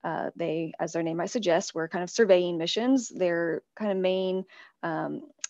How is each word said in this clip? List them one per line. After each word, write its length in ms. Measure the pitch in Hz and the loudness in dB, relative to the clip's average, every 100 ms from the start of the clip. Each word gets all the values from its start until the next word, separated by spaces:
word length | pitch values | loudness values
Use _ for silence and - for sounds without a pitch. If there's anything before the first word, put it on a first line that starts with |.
Uh, 280 | 170 160 - 180 | -6 -4 -6 -6
they, 380 | 165 160 160 - | -4 -4 -4 -6
as 140 | 165 | -6
their 120 | 170 | -4
name 120 | 165 165 | -2 -2
might 140 | 202 | -2
suggest, 440 | 247 185 170 - | -2 2 2 0
were 140 | 165 160 | -4 -4
kind 160 | 180 | -4
of 60 | 180 | -2
surveying 480 | - 220 180 180 170 | 2 6 6 4 0
missions. 500 | 170 - 247 269 220 | -2 0 4 2 2
Their 540 | - 180 170 170 160 - - | -2 0 2 0 -2 -6 -6
kind 160 | 214 | -2
of 40 | 190 | 0
main, 460 | 185 185 185 185 185 - - _ | 2 2 0 -2 -4 -14 -20 _
um, 400 | 170 160 156 147 - _ - | -4 -4 -4 -6 -12 _ -16